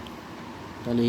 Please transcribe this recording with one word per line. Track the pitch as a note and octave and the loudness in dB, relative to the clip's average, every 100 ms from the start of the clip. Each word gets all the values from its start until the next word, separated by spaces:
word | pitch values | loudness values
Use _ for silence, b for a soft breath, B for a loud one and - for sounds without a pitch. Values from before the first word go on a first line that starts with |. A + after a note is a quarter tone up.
| - - - - - - - - | -10 -12 -12 -12 -10 -10 -12 -6
তাহলে | A#2+ A#2+ | 2 6